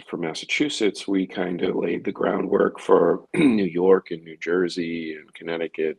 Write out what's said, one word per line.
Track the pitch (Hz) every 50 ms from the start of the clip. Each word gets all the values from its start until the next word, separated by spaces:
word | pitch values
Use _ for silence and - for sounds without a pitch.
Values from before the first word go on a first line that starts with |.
| - -
for | - 85
Massachusetts, | 85 80 80 - - - - - 147 147 143 - 113 101 90 - - -
we | 98 95 92
kind | 92 - 101 90 90 90 85 92
of | 92 -
laid | - 82 85 87 85 -
the | - -
groundwork | - - - 95 98 92 - - 95 92 95 - -
for | - - 95 90 87 85 85 85 - _
<clears throat> | -
New | - - 139 117 107 98
York | 90 80 87 90 95 95 95 - -
and | 87 82 82
New | 82 80
Jersey | - - 85 85 90 92 85 82 90 87 82 82 85 82 80 78
and | 78 78 - _
Connecticut. | - 82 82 82 82 82 80 - - 80 78 76